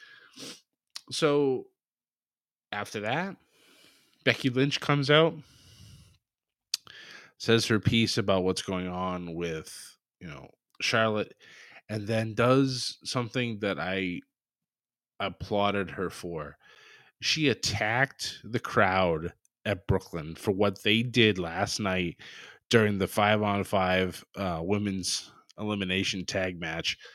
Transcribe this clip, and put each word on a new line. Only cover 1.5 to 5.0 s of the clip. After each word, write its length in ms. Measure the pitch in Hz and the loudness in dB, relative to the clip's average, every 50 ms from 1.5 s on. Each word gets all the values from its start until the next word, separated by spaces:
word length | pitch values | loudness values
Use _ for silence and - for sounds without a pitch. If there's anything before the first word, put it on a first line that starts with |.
| 131 117 - - _ _ _ _ _ _ _ _ _ _ _ _ _ _ _ _ _ _ _ _ | 0 -2 -4 -8 _ _ _ _ _ _ _ _ _ _ _ _ _ _ _ _ _ _ _ _
after 300 | - 104 104 - - 110 | -8 -6 -6 -6 -8 -6
that, 360 | 101 107 123 156 180 196 180 - _ _ _ _ _ _ _ _ - - _ _ _ _ _ _ - | -4 -2 -2 -2 -4 -6 -8 -14 _ _ _ _ _ _ _ _ -20 -20 _ _ _ _ _ _ 0
Becky 260 | 127 120 - - 131 | 0 0 2 0 -2
Lynch 280 | 120 127 135 147 - - | 0 2 0 0 0 -2
comes 320 | - - 147 143 | 0 0 0 2